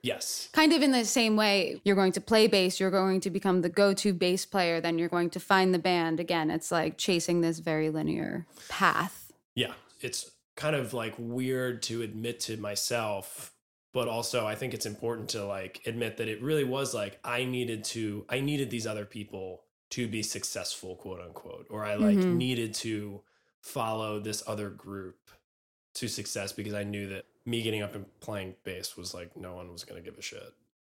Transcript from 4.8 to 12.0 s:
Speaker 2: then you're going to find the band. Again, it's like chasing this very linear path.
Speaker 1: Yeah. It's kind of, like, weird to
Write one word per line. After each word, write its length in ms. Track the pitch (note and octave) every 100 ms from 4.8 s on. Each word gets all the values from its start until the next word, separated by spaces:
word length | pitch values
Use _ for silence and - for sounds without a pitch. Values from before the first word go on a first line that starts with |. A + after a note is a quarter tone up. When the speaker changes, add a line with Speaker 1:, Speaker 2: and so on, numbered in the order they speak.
Speaker 2:
then 180 | E3+ E3
you're 100 | E3+
going 220 | F3 E3+
to 100 | F#3
find 320 | - F#3+ F#3
the 40 | F3+
band. 420 | F#3 F3 E3 E3
Again, 300 | F3 E3+ D#3
it's 200 | D#3+ -
like 280 | E3+ D#3+ D#3
chasing 420 | - F3 D#3+ F3
this 180 | E3 D#3+
very 300 | E3 D#3 D#3
linear 560 | D#3 D3+ - - - E3 - -
path. 640 | - F#3 - F#3+ - - _ _ -
Speaker 1:
Yeah. 160 | A2+ - - -
It's 280 | C3 - - _ _ -
kind 200 | D3+ D3
of, 160 | A#2+
like, 200 | B2 A2+ G#2
weird 640 | A#2 A#2+ B2+ C3 B2+ A#2
to 180 | - A2+